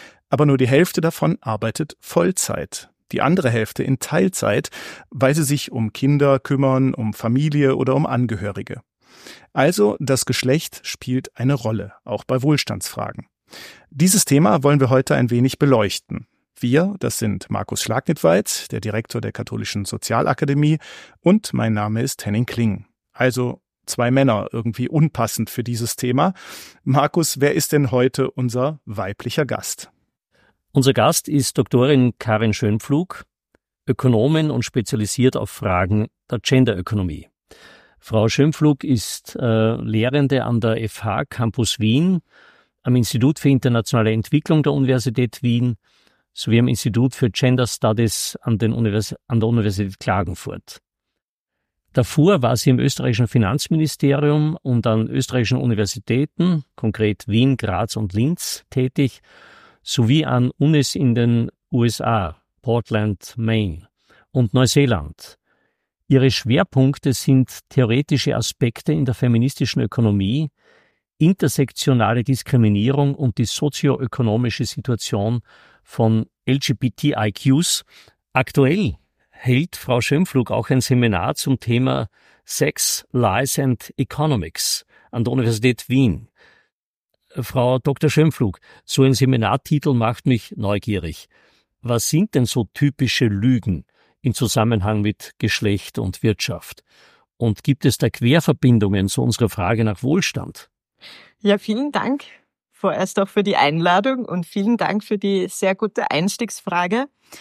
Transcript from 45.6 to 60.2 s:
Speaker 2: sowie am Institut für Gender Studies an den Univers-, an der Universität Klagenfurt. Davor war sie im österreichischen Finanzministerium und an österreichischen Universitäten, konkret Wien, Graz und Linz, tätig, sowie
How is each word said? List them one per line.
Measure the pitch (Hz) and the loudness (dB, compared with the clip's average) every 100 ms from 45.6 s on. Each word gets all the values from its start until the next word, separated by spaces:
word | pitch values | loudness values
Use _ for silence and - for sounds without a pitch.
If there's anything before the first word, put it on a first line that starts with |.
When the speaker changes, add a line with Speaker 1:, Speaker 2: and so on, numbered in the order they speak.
| 123 110 _ _ _ _ _ | 0 -4 _ _ _ _ _
Speaker 2:
sowie | - - 113 | -8 0 2
am | 123 | 4
Institut | 120 127 107 127 | 0 0 0 0
für | - 123 | 0 -2
Gender | - 127 127 120 | 2 2 2 0
Studies | - 110 107 113 - - - | 0 0 2 0 -2 -8 -6
an | - 107 | -2 0
den | 113 | 0
Univers-, | 120 113 104 104 - - | 0 0 0 -4 -8 -4
an | 117 | 0
der | 110 | 2
Universität | 117 104 95 101 95 | 2 0 -2 -4 -4
Klagenfurt. | - 95 87 90 - - - - _ _ _ _ _ _ _ _ _ _ _ | -2 -2 -2 -8 -10 -14 -16 -20 _ _ _ _ _ _ _ _ _ _ _
Davor | - 120 - 165 185 | -2 0 4 4 4
war | 120 120 | 2 2
sie | - | 2
im | 123 | 4
österreichischen | 135 - 127 110 120 | 2 0 -2 0 0
Finanzministerium | 127 98 143 - 160 156 - 139 139 147 151 151 165 | 2 2 0 0 0 0 0 0 2 2 2 0 -2
und | 139 120 117 | -2 0 2
an | 110 110 | 0 0
österreichischen | 135 127 127 110 127 | -2 -2 0 0 0
Universitäten, | 127 107 101 110 - 120 147 - 175 165 - | 0 0 -2 -4 -2 -2 -2 0 0 0 -4
konkret | - 113 98 107 101 - | -6 -4 0 -2 -2 -2
Wien, | 107 135 127 | 2 2 2
Graz | 101 90 110 110 | -2 -4 -4 -4
und | 104 | -4
Linz, | 98 131 175 - - - | -2 -2 -2 -6 -10 -6
tätig, | 127 127 - 135 - _ - - - - _ | -2 -2 0 -2 -2 _ -20 -20 -20 -20 _
sowie | - - 113 156 | -6 0 4 4